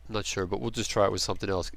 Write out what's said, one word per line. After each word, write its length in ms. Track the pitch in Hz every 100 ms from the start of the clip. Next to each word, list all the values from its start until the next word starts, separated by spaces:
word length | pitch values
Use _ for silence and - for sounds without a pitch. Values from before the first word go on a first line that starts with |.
| -
I'm 60 |
not 120 | 110 -
sure, 220 | 101 92
but 120 | 101
we'll 120 | 120
just 180 | 113 107
try 160 | 110 98
it 60 |
with 100 | 98
something 280 | - 95 98
else. 220 | 92 -